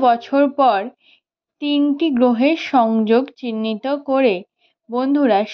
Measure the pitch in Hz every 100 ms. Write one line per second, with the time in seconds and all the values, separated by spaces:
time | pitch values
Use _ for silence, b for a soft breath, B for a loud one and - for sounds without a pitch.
0 | 254 233 - 277 285 285 262 214 254 -
1 | b b b _ _ - 294 294 294 285
2 | 330 240 247 226 277 330 - 262 226 226
3 | 214 233 269 - 247 220 220 214 262 285
4 | 285 269 262 185 - _ _ _ - 240
5 | 262 285 269 202 214